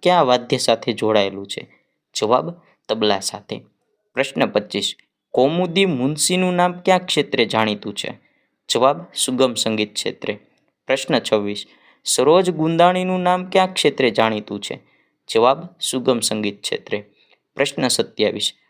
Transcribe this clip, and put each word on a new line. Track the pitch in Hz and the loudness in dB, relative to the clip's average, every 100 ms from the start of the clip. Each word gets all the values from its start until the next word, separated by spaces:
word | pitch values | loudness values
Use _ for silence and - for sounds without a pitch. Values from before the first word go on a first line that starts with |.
કયા | 175 180 | 2 4
વાદ્ય | 135 123 117 131 | 4 2 2 -2
સાથે | - 113 - | 2 0 0
જોડાયેલું | 107 110 107 98 98 101 | -2 2 2 0 -4 -10
છે? | - - _ _ _ _ | -12 -14 _ _ _ _
જવાબ | - 107 127 160 175 _ _ _ | -6 0 0 0 -10 _ _ _
તબલા | 110 107 98 | -2 0 0
સાથે. | - 104 - 110 - _ _ _ _ | -4 -10 -12 -14 -14 _ _ _ _
પ્રશ્ન | - 135 - 120 | -6 -4 -2 0
પચીસ, | 104 104 104 98 - _ _ _ | 0 -2 -6 -6 -8 _ _ _
કૌમુદી | - 131 165 185 165 196 | 0 2 2 0 2 0
મુનશીનું | 139 131 151 - 180 185 | 0 -2 -2 -2 0 0
નામ | 180 180 | 2 0
કયા | 175 - 185 | 0 0 0
ક્ષેત્રે | 180 - - - 110 | 2 -2 -2 0 0
જાણીતું | 113 110 104 - | 2 0 -2 -6
છે? | 101 - - _ _ _ _ _ | -10 -10 -12 _ _ _ _ _
જવાબ | 120 127 156 170 | 2 2 2 -6
સુગમ | - - 127 131 | -6 -4 2 0
સંગીત | 113 117 110 107 | 0 -4 -2 -4
ક્ષેત્રે. | - 104 101 - 107 _ _ _ _ _ | -4 -8 -8 -8 -10 _ _ _ _ _
પ્રશ્ન | 135 - 120 | -4 0 -2
છવ્વીસ, | - 107 101 104 - _ _ _ | 2 0 0 -8 -12 _ _ _
સરોજ | - - 131 170 185 | -6 2 4 4 4
ગુંદાણીનું | 160 160 165 175 185 185 185 | 0 0 4 4 4 -2 0
નામ | 180 180 | 0 0
કયા | 180 190 185 | 0 0 0
ક્ષેત્રે | 185 151 139 131 | 2 0 2 0
જાણીતું | 110 113 107 104 104 | 2 0 0 -6 -10
છે? | - - _ _ _ _ _ | -10 -12 _ _ _ _ _
જવાબ | 110 120 143 175 - | 2 4 2 -4 -10
સુગમ | - 131 123 120 | -6 -4 0 0
સંગીત | 113 110 104 101 | 0 -4 -4 -6
ક્ષેત્રે. | - - - 104 101 _ _ _ _ | -8 -8 -6 -8 -8 _ _ _ _
પ્રશ્ન | - 143 - 131 | -4 -4 -2 -2
સત્યાવીસ, | - - - 104 104 - - _ | -2 -4 0 -2 0 -6 -8 _